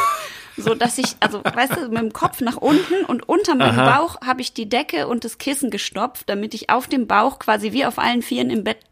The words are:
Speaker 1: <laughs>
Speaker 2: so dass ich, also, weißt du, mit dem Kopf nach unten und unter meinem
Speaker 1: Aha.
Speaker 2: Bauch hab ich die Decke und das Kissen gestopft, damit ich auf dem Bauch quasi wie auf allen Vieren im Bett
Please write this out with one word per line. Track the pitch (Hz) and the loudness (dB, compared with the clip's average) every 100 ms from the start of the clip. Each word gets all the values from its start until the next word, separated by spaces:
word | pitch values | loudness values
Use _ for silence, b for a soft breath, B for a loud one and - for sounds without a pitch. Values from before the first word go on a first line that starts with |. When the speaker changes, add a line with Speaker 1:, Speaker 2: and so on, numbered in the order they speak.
| 1077 640 | 2 0
Speaker 1:
<laughs> | 622 - - - | -6 -14 -16 -4
Speaker 2:
so | 214 226 | -2 2
dass | 240 269 | 2 2
ich, | 254 - | -4 0
also, | 208 208 | -2 0
weißt | - 233 262 349 | -4 0 0 0
du, | 247 | -2
mit | 226 | -2
dem | 220 | -2
Kopf | - 359 - | 0 -2 0
nach | 240 240 | -4 0
unten | 269 302 359 370 339 | 4 4 4 0 0
und | 240 - | -2 2
unter | 370 403 269 | 2 4 4
meinem | 240 - | 4 6
Speaker 1:
Aha. | 262 269 | 6 4
Speaker 2:
Bauch | 339 - 254 | 2 -4 -4
hab | 254 | -4
ich | 240 | -4
die | - 208 | -6 -2
Decke | 247 302 320 285 | -2 0 -2 -2
und | 240 | -4
das | 233 - | -6 -6
Kissen | - 277 240 | -4 -2 -2
gestopft, | 196 - 190 254 - - | -4 -6 -4 -6 -6 -6
damit | 202 220 | -4 -4
ich | 220 - | -6 0
auf | 247 - | 0 2
dem | 277 226 | -2 2
Bauch | 202 247 - | 2 2 0
quasi | - 214 208 | 0 0 0
wie | 233 262 | 0 0
auf | - | 0
allen | 233 240 | 0 0
Vieren | - 247 247 | -2 -2 0
im | 226 | 0
Bett | 202 - _ | -2 -6 _